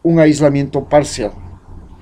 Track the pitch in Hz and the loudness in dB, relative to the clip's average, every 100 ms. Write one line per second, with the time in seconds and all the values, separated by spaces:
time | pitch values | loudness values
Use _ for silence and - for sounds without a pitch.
0 | 170 165 156 147 147 139 139 143 123 147 | 0 4 4 4 2 0 -2 -6 0 0
1 | 139 - 104 - - - - - - - | 0 -4 -8 -10 -18 -20 -20 -20 -20 -20